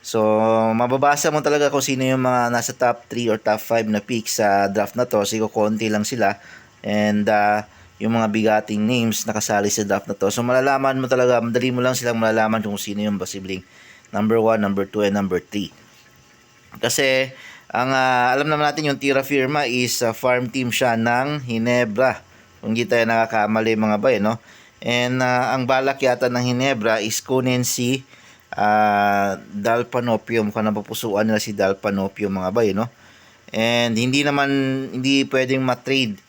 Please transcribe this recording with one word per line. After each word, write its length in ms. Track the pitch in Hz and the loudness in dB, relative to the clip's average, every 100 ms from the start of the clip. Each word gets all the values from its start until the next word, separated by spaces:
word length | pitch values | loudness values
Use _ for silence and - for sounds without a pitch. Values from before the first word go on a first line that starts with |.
| - | -2
So, 160 | 113 110 107 110 113 113 | 0 2 4 4 2 2
mababasa 560 | 110 123 131 143 143 165 151 | 2 0 2 2 2 0 0
mo 80 | |
talaga 240 | 143 147 147 | 0 2 2
kung 160 | 139 | 0
sino 160 | 135 131 131 | -2 0 0
yung 160 | 131 | 2
mga 240 | 127 123 120 | 2 2 2
nasa 240 | 120 117 | -2 -4
top 400 | 123 123 117 - | 0 0 0 -6
three 160 | 117 117 | -4 -2
or 80 | 110 | 0
top 240 | - 107 | 0 -2
five 240 | - 117 107 | 0 0 0
na 80 | 104 | -2
pick 320 | - 120 110 | -2 -6 -4
sa 400 | - 104 98 98 | 0 2 4 2
draft 240 | 101 101 123 | 0 -2 -2
na 80 | |
to. 160 | 123 107 | 0 0
Kasi 160 | 101 110 107 | 0 -2 -2
konti 400 | 113 107 110 113 | 0 0 0 -2
lang 160 | 107 107 | -2 -2
sila. 320 | 123 98 101 - - - _ | 0 0 0 -12 -20 -20 _
And, 480 | 107 104 107 104 104 | -4 0 2 2 2
ah, 400 | 104 104 104 107 - - _ | 2 2 0 -4 -20 -20 _
yung 160 | 110 117 | -2 0
mga 160 | 110 | 0
bigating 560 | 110 107 107 107 107 107 | 2 2 2 0 -2 0
names 400 | 123 113 107 113 | 0 0 -2 -4
na 80 | 107 | -6
kasali 320 | - 104 104 | 0 0 0
sa 160 | 107 | -2
draft 240 | 101 101 - | 0 -2 -2
na 80 | 101 | -2
to. 160 | 98 | -2
So, 160 | 113 120 | 0 0
malalaman 560 | 127 135 135 135 131 | 2 2 2 0 -2
mo 80 | 127 | 0
talaga, 320 | 127 123 120 | 2 4 2
madali 320 | 117 110 127 123 | 2 0 0 0
mo 80 | |
lang 80 | 127 | 0
silang 320 | 127 120 113 | 0 -2 0
malalaman 400 | 110 110 110 110 | 2 2 2 0
kung 160 | 104 101 | -2 -6
sino 240 | - 101 | -6 -4
yung 160 | 104 101 | -2 -2
posibleng 480 | 92 98 95 95 - - - - - 104 | -6 -10 -8 -10 -10 -20 -20 -20 -8 -2
number 240 | 107 113 | 2 2
one, 240 | 110 110 | 4 2
number 240 | 104 98 98 | 0 0 -2
two, 160 | 107 | 0
and 80 | 101 | 0
number 320 | 101 98 90 | 0 0 -2
three. 320 | - 104 90 - - - - - _ _ _ _ _ - | -4 -8 -8 -12 -20 -20 -20 -20 _ _ _ _ _ -6
Kasi, 480 | 117 - 135 131 131 127 - - - | -4 0 0 0 -2 -8 -20 -20 -8
ang, 240 | 110 127 | -4 0
ah, 400 | 135 131 123 123 | 0 2 2 2
alam 160 | 135 147 | 2 0
naman 160 | 151 | 0
natin 240 | 147 147 151 | 0 0 -2
yung 140 | 139 | -2
tira 240 | 139 135 135 | 0 0 0
firma 400 | 139 131 147 135 | 0 0 0 0
is, 320 | 123 120 - 117 | -2 -2 0 -2
ah, 80 | 110 | 0
farm 320 | 127 123 123 | 0 0 -2
team 240 | 135 123 | -4 -4
siya 240 | 110 127 113 | 0 0 2
ng 480 | 117 120 139 151 | 2 0 0 -4
Hinebra. 800 | 123 113 117 123 117 104 131 110 - - - - | -4 -2 0 2 0 0 0 0 -12 -20 -20 -12
Kung 160 | 110 110 | -4 -2
di 80 | 117 | 0
tayo 160 | 120 | 2
nakakamali, 720 | 113 113 113 113 104 110 113 110 | 2 2 2 0 0 0 0 2
mga 240 | 110 104 | 2 2
bay, 240 | 131 110 | 2 2
no? 160 | 104 113 - - - _ | 0 -2 -10 -20 -20 _
And, 400 | 117 120 123 127 | -4 -2 0 0
ah, 320 | 127 123 127 | 0 0 0
ang 160 | 131 123 | -2 0
balak 320 | 131 135 135 | 0 0 0
yata 320 | 131 123 127 | 0 0 0
ng 160 | 123 123 123 | 0 -2 0
Hinebra 480 | 135 123 110 110 | 0 0 0 0
is 160 | 107 - | -2 -6
kunin 480 | - 131 127 123 123 | -2 0 0 0 -2
si, 400 | - 123 135 - - - - _ - | -2 -2 -2 -6 -20 -20 -20 _ -2
ah, 800 | 104 107 107 101 101 101 101 95 - | 2 4 4 2 2 2 0 -4 -10
Dal 340 | 101 110 117 120 | -4 -2 0 -2
Panopio. 560 | 123 120 110 - 117 | -4 -2 -2 0 -2
Mukhang 300 | 107 110 107 | -2 -2 -2
napupusuan 560 | 104 101 110 117 101 110 | -4 -6 -8 -2 0 2
nila 100 | 110 | 0
si 140 | - | -2
Dal 260 | 101 98 98 | 0 0 0
Panopio, 540 | 110 98 95 - 104 | -2 -2 -4 -4 -4
mga 180 | 95 92 113 | -2 -2 0
bay, 160 | 110 | 0
no? 180 | 95 120 _ - - - _ - | 0 -4 _ -20 -20 -20 _ -8
And 420 | - 113 120 120 | -2 0 2 0
hindi 300 | 110 123 139 | 0 0 0
naman, 260 | 143 143 139 139 135 135 131 117 | 0 0 0 0 0 -4 -6 -4
hindi 300 | 131 139 135 | 0 0 2
pwedeng 320 | 131 127 131 | 0 0 0
matrade 560 | 131 123 - 135 120 98 | 0 -2 -2 0 0 -6